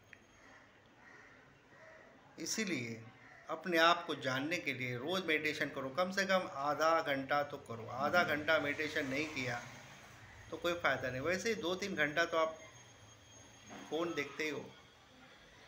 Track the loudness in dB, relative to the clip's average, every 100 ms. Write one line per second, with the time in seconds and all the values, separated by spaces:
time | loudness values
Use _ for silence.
0 | -20 -20 -20 -20 -20 -20 -20 -20 -20 -20
1 | -20 -20 -20 -20 -20 -20 -20 -20 -20 -20
2 | -20 -20 -20 -10 -4 -4 -2 -4 -4 -8
3 | -12 -20 -20 -18 -10 -8 0 6 8 6
4 | 2 -4 -2 -2 0 -2 -2 -4 -2 -4
5 | -2 -2 2 2 2 0 -2 -2 -4 0
6 | 0 2 2 2 0 -2 0 4 4 4
7 | 4 0 2 0 0 -4 -10 -10 -8 -2
8 | 2 4 4 2 4 4 4 0 0 0
9 | -2 -2 -2 -2 -4 -4 -8 -16 -18 -20
10 | -20 -20 -20 -20 -12 -4 -2 2 2 2
11 | -2 -2 -2 0 0 -2 -2 -2 -2 0
12 | 2 2 2 2 0 -2 -14 -20 -20 -20
13 | -20 -20 -20 -20 -20 -20 -16 -14 -6 -2
14 | -2 -2 -4 -4 -4 -4 -8 -16 -20 -20
15 | -20 -20 -20 -20 -20 -20